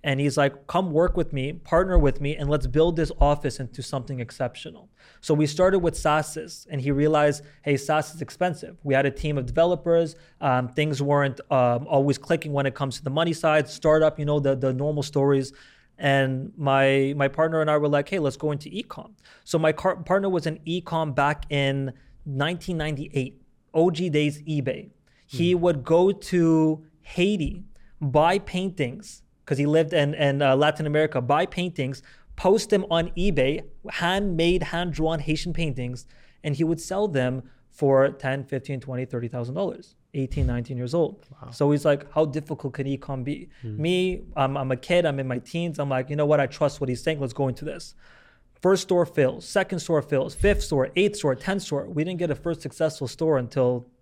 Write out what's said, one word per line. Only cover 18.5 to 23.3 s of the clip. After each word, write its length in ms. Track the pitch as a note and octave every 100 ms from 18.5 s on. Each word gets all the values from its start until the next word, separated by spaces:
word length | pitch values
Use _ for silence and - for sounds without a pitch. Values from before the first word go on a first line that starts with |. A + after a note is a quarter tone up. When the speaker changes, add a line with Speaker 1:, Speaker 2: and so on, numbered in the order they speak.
Speaker 1:
into 160 | D3 D3+
e-com." 480 | F#3+ - - - - _ -
So 160 | - E3
my 140 | D#3+
car-, 240 | D#3 F#3+ E3+
partner 320 | E3 F#3+ G3
was 180 | F3+ D#3+
in 140 | -
e-com 480 | E3 F3 - E3 D#3
back 380 | C3+ C#3+ D3+ -
in 420 | C#3+ C#3 C#3 C3+ - - -
nineteen 520 | - C3+ D3+ F3 - E3
ninety-eight, 680 | D#3 C#3+ D#3+ C#3 B2+